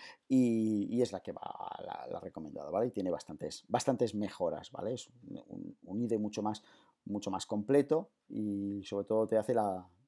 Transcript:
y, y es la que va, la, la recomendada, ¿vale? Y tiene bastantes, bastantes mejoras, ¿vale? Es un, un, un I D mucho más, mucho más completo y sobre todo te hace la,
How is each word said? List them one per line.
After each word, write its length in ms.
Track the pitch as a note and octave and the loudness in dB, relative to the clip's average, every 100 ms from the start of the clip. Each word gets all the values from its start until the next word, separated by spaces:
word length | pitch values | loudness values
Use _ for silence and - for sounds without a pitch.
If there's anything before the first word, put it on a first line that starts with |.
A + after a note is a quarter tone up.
| - - - | -16 -14 2
y, 600 | C3 B2 A2+ A2 G#2+ G2+ | 6 6 6 4 2 2
y 140 | A#2+ | 2
es 80 | A#2+ | 2
la 80 | F#2 | 0
que 140 | - | -8
va, 440 | - - - - - - | -8 -8 -8 -8 -8 -8
la, 220 | - B1 | -8 -8
la 100 | F2 | -8
recomendada, 520 | F#2 - D#2 - D2 | -8 -10 -8 -8 -2
¿vale? 160 | F#2 B2 | 0 0
Y 40 | |
tiene 200 | - F#2 | 0 -2
bastantes, 540 | D#2 - D2+ - - - | -2 -4 -8 -8 -8 -4
bastantes 480 | A#2+ - A#2+ A#2 G#2 | 0 2 2 2 0
mejoras, 560 | G2 - F2 D#2 - | -4 -2 -2 -2 -6
¿vale? 220 | - G2+ | -8 -4
Es 160 | B2 - | -6 -8
un, 340 | - - - - | -18 -14 -14 -12
un, 280 | F2+ - - | -12 -12 -14
un 180 | F2+ G2+ | -8 -2
I 60 | A#2 | 2
D 100 | A2 | 2
mucho 240 | G#2+ G#2+ | 0 -2
más, 220 | G#2 G#2+ - - _ _ - | -2 -2 -8 -20 _ _ -6
mucho 240 | G2+ G#2 | -6 -2
más 160 | F#2+ - | -4 -2
completo 640 | G#2 G#2 C#3 C#3+ D#3 - _ - | -2 4 4 6 2 0 _ -10
y 560 | A2 G#2+ G2+ G2+ G2+ - | -4 -2 0 -2 -4 -4
sobre 200 | G2+ G2 | -2 2
todo 220 | A2 G#2+ | 2 4
te 100 | A2 | 2
hace 160 | G#2+ | 4
la, 340 | A#2+ G#2 F#2 F2+ _ | 2 2 0 -6 _